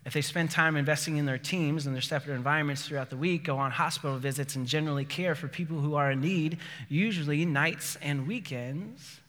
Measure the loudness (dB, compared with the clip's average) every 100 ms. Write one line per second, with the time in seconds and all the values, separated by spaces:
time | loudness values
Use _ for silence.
0 | -2 -2 -2 0 0 4 4 4 2 2
1 | 2 0 0 -2 -2 0 2 2 0 -2
2 | 0 -2 -2 -2 2 2 2 0 -4 -4
3 | -4 -2 2 2 0 0 0 2 0 0
4 | -2 -2 -2 -2 -4 -4 0 0 2 0
5 | -2 -2 0 0 -4 -6 -4 0 0 4
6 | 4 4 2 2 2 -2 -8 -12 -2 2
7 | 2 2 0 2 2 4 2 0 -6 -6
8 | -2 0 0 -4 -4 -6 -4 -6 -8 -12
9 | -18 -20